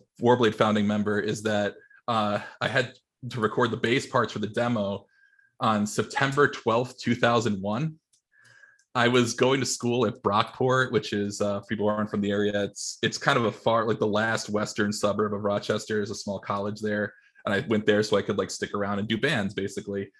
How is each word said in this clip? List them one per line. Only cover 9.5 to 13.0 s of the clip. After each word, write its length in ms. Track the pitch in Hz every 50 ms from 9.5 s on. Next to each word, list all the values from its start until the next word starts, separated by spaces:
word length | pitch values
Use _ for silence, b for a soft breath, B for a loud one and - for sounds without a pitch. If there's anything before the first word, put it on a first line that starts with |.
| 135 139
to 80 | 127
school 400 | - - - - 120 120 123 123
at 160 | 104 104 - _
Brockport, 680 | 104 98 107 110 - - - 131 131 127 131 127 120 117
which 200 | 107 - - -
is, 280 | 104 101 101 98 -
uh, 200 | 104 101 101 101
for 60 | 98
people 220 | - 113 104 104 104
who 60 | 107
aren't 160 | 107 107 104
from 100 | - 107
the 100 | 98 101
area, 340 | 101 101 104 104 101 101 101
it's, 340 | 98 - - - - - -